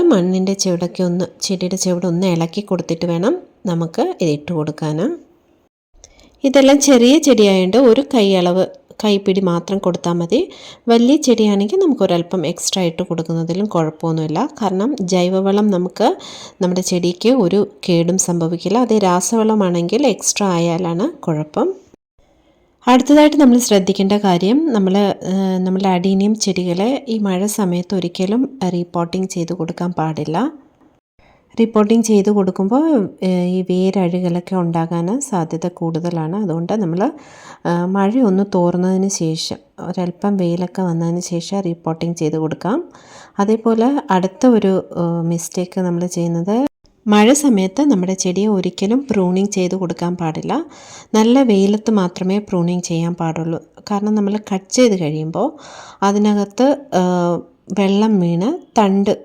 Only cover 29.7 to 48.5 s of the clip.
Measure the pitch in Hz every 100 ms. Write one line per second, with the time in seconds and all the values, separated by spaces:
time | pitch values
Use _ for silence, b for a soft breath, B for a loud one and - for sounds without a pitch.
29.7 | 170 175 170 160 151 151 165 285 - _
30.7 | _ _ _ _ _ b b b - 220
31.7 | 214 208 226 220 208 202 208 190 190 196
32.7 | 254 320 262 185 - 185 180 180 185 180
33.7 | 180 190 196 175 180 180 175 175 185 170
34.7 | 170 165 170 175 262 - 185 160 165 180
35.7 | 175 165 165 170 165 156 196 196 165 170
36.7 | 220 170 175 247 - B B B B 165
37.7 | 175 180 196 196 254 220 190 202 185 175
38.7 | 180 185 190 196 - 160 160 - - _
39.7 | - 170 185 175 170 202 196 175 175 180
40.7 | - 180 165 170 175 - 170 165 196 180
41.7 | 170 165 160 170 165 156 156 156 - 175
42.7 | 285 - B B B B - 202 220 233
43.7 | 226 240 285 - 185 185 - 254 220 196
44.7 | 185 - - 170 170 165 170 - 185 180
45.7 | 190 180 170 175 175 170 170 175 226 285
46.7 | _ _ _ 214 208 220 285 285 202 190
47.7 | 269 294 196 180 190 185 190 214